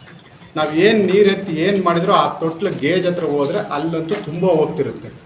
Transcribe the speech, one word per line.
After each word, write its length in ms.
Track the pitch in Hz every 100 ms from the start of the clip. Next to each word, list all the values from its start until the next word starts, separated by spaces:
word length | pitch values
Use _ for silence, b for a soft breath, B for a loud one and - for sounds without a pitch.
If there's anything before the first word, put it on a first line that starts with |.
| - - - - - 156
ನಾವ್ 200 | 151 156
ಏನ್ 300 | 208 220 185
ನೀರ್ 220 | 196 196
ಎತ್ತಿ 260 | - -
ಏನ್ 300 | 170 208 202
ಮಾಡಿದ್ರು 300 | 180 170 190
ಆ 260 | 175 151 -
ತೊಟ್ಲ 300 | 165 - 196
ಗೇಜ್ 380 | 143 143 180 175
ಹತ್ರ 160 | 170
ಹೋದ್ರೆ 360 | 156 143 135 131
ಅಲ್ಲಂತೂ 560 | - 147 165 165 160 202
ತುಂಬಾ 320 | 147 165 180
ಹೋಗ್ತಿರುತ್ತೆ. 640 | 160 147 - 120 - - -